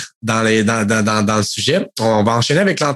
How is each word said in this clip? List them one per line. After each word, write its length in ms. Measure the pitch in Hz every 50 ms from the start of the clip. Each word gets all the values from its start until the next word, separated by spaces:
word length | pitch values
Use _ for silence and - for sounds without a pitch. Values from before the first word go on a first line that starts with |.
| - - _ _
dans 220 | - 110 110 113 113
les, 200 | 110 110 110 107
dans, 220 | 104 113 113 107
dans, 180 | 101 113 110 104
dans, 220 | 110 107 107 104
dans 120 | 101 110 107
le 60 | 104
sujet. 460 | - - - 101 120 147 190 247 - - -
On 240 | 113 113 110 107 104
va 100 | 110 113 120
enchaîner 220 | 123 - 147 170
avec 200 | 202 196 165 135
l'ent-, 140 | 151 147 135